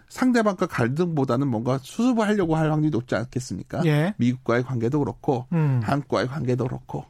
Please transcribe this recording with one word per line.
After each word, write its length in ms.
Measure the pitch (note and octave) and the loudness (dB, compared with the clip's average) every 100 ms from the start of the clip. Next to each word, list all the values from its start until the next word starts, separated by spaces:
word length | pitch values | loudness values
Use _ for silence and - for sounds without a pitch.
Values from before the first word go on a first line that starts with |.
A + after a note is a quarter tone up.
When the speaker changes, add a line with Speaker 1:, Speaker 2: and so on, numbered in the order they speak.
| - | -18
Speaker 1:
상대방과 580 | - B3+ A#3+ G#3+ F#3+ F3+ | -2 2 4 2 0 -2
갈등보다는 800 | - A#2 C#3+ F3+ D#3 B2+ A#2+ C#3+ | 0 0 0 0 0 0 2 0
뭔가 300 | A2+ A2+ C3 | 0 0 -2
수습을 440 | B2+ - A#3+ A#3 G#3 | -4 -2 2 2 2
하려고 300 | G#3 E3+ D#3+ | 2 2 2
할 140 | D#3 | 2
확률이 180 | D#3 D#3 | 2 2
높지 240 | A#2 - | 0 -2
않겠습니까? 680 | G2 B2 B2 B2 F2+ - - | -2 -2 -6 -8 -8 -6 -2
Speaker 2:
예. 300 | E3 D3 E3+ G#3+ | 2 2 2 0
Speaker 1:
미국과의 460 | A#2+ B2+ - A#2 | 0 0 0 0
관계도 340 | B2+ B2+ A2+ D3+ | 0 -2 0 0
그렇고, 480 | C3+ - - B2+ B2 | -2 -2 -2 -2 0
Speaker 2:
음. 300 | E3+ D3+ B2+ | 0 2 2
Speaker 1:
한국과의 440 | G#2 C#3+ C#3 A2 B2 | 0 -2 -2 -2 -2
관계도 360 | D3 B2 B2 | -2 -2 0
그렇고. 400 | B2 C3 - C#3+ - | -2 -6 -10 -10 -4